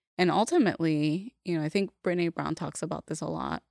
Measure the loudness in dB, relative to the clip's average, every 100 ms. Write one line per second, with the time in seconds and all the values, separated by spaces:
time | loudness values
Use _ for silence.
0 | _ 0 2 2 2 4 4 2 2 2
1 | 2 0 -4 -10 -4 -2 0 0 -2 -2
2 | -2 0 0 -2 -4 -4 -6 -6 -6 -6
3 | -6 -6 -4 -4 -4 -4 -6